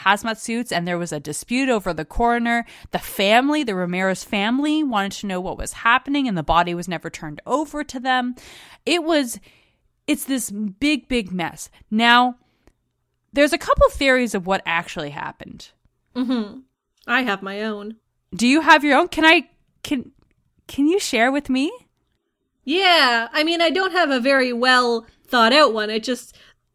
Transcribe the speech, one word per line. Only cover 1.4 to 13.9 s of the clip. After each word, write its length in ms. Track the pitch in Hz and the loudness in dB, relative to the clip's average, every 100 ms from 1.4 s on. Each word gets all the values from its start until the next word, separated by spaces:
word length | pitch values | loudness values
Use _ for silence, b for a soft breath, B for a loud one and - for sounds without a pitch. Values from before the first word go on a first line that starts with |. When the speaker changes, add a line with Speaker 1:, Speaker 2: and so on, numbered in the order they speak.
| - 247 269 | -4 -2 0
Speaker 1:
over 240 | 226 190 | 0 -2
the 140 | 160 - | -6 -6
coroner. 600 | - 233 240 233 233 226 B B | -2 0 0 0 -2 -4 B B
The 80 | 240 | -8
family, 640 | - - 196 226 277 302 | -8 -2 4 4 4 0
the 100 | 247 | -2
Ramirez 500 | 190 180 180 190 185 | -2 -2 -2 -2 -2
family, 600 | - 208 208 262 294 311 | -4 -2 -2 0 0 0
wanted 300 | 294 214 196 | 0 -2 -4
to 120 | 196 202 | -6 -8
know 160 | 185 | -6
what 160 | 185 - | -6 -8
was 160 | - | -10
happening, 540 | - 233 254 - 285 262 | -4 0 0 0 -4 -2
and 100 | 180 | -4
the 60 | |
body 320 | 151 165 175 175 | 0 2 2 -2
was 120 | 175 | -6
never 220 | 165 165 | -8 -8
turned 320 | - 160 147 - | -12 -14 -14 -4
over 360 | 262 302 294 | -4 -4 -8
to 160 | 294 269 | -10 -8
them. 360 | 254 254 247 247 B B B B - | -2 -2 -2 -8 B B B B -2
It 180 | 339 | 0
was, 360 | 311 311 247 208 b b b b b _ - | 2 0 0 -6 b b b b b _ -4
it's 200 | 294 - | -4 -2
this 260 | 269 - | -6 -4
big, 560 | 202 214 190 294 302 - | -6 -8 -2 0 0 0
big 240 | 247 185 | -4 -2
mess. 400 | 180 160 - - b - | -4 -6 -8 -18 b -4
Now, 460 | 214 233 240 247 247 _ _ _ _ _ _ _ _ _ | 2 6 6 4 -2 _ _ _ _ _ _ _ _ _
there's 200 | 247 294 | 0 2
a 40 | 339 | 2
couple 320 | - 554 | 0 4
theories 460 | 554 | 4